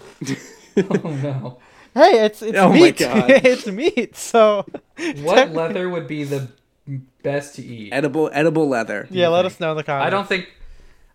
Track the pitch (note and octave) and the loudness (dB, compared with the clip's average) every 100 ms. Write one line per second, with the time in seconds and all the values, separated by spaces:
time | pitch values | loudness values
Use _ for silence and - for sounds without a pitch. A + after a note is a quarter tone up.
0 | - - C3+ C3+ - - _ - F#3+ G#3 | -16 -12 -10 -10 -12 -20 _ -4 -2 -2
1 | F3 C#3+ C#3+ C3 - - _ _ _ A3+ | -4 -6 -6 -6 -10 -16 _ _ _ 4
2 | E4 A#3+ G#3+ G#3+ A3 G3 F#3 A3+ E4+ - | 6 6 2 -2 -4 2 6 8 6 4
3 | C#3+ G#3+ F#3+ C4+ B3+ B3 A3 G3 D#4 - | 0 2 4 4 4 0 -4 -4 -2 -2
4 | G#3+ - - A#3 G#3+ G#3 F#3+ - - - | -4 -8 -2 4 4 2 -4 -14 -18 -10
5 | E4 D3+ D3 G#3+ C#4 D#3+ E3 F#3+ F3+ F3 | -8 -6 0 2 2 0 -4 -4 -6 -6
6 | C#3+ D3+ C#3+ C#3 C3 - _ _ - C3+ | -8 -8 -6 -6 -8 -14 _ _ -14 -12
7 | C3 _ C#3+ C#3+ C#3+ - C3 A#2 G#2 B2 | -14 _ -6 -6 -8 -14 -16 -16 -8 -4
8 | D3 C#3 D#3 C#3+ D#3 D#3 D3+ B2 G#2+ G#2 | -2 -2 -2 0 0 0 0 -2 -4 -8
9 | - F#3 E3+ E3+ F#3 - E3 D#3 D3+ C#3 | -8 -2 0 2 -2 -4 -6 -6 -6 -4
10 | D3 F#3+ F#3+ F#3+ F3+ _ - - - _ | -2 -2 -4 -6 -6 _ -20 -20 -20 _
11 | _ | _